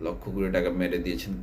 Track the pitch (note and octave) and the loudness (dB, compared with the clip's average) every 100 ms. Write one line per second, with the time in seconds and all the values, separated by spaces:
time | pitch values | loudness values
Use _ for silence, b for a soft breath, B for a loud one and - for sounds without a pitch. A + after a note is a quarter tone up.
0 | E2 F2+ - F#2+ F#2+ F#2 F2 F2+ F2 F2 | -6 -6 -4 0 2 4 2 2 2 2
1 | F2+ E2+ - F#2 | 0 -2 -2 -4